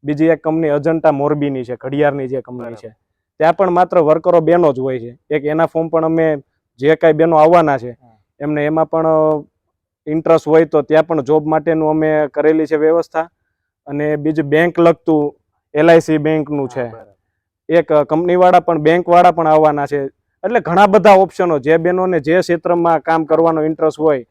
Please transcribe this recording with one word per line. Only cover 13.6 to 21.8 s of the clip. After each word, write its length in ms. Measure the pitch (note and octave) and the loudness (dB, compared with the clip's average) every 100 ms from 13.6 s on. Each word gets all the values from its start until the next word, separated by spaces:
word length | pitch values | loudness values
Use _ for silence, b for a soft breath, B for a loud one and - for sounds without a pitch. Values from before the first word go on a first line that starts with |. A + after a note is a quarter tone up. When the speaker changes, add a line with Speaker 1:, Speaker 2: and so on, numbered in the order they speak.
| _ _ - | _ _ -12
Speaker 1:
અને 300 | C#3+ D3+ D3+ | -6 -4 -4
બીજું 320 | D3 D3+ C#3+ | -4 -4 -2
બેંક 300 | D3+ E3+ E3 | 0 0 2
લગતું 540 | E3+ E3 - D#3 D3 - _ _ _ | 2 2 0 -2 -2 -8 _ _ _
એલ 160 | D3 E3 | 0 4
આઈ 100 | E3 | 4
સી 180 | D#3+ D#3 | 2 -2
બેંકનું 480 | D3 D#3 D3 D3 C3 | -2 -4 -4 -6 -6
Speaker 2:
હા, 0 | |
Speaker 1:
છે. 240 | C3+ A#2+ | -8 -10
Speaker 2:
બરાબર. 220 | A2+ - _ _ _ _ _ - | -12 -20 _ _ _ _ _ -2
Speaker 1:
એક, 240 | E3 D#3+ | -2 2
અ, 120 | D3+ | 0
કંપનીવાળા 560 | C#3+ D#3 F3 F3+ F3+ F3+ | 0 -2 0 2 4 4
પણ, 180 | E3+ E3 | 2 0
બેંકવાળા 520 | D3+ E3+ E3+ F3 F3+ | 2 0 2 4 4
પણ 160 | E3 D#3+ | 2 2
આવવાના 400 | D#3 D#3 D3 C#3+ | 2 2 0 -6
છે. 180 | C#3+ C#3 _ _ _ | -6 -8 _ _ _
એટલે 160 | F#3+ A#3 | -4 -4
ઘણા 260 | D#3 F3 G3+ | -2 2 2
બધા 260 | G#3 G3 | 4 4
ઓપ્શનો, 460 | F#3+ F#3+ - F3+ D3+ | 4 2 -2 -2 -2
જે 180 | C3 | 0
બહેનોને 440 | E3 | 0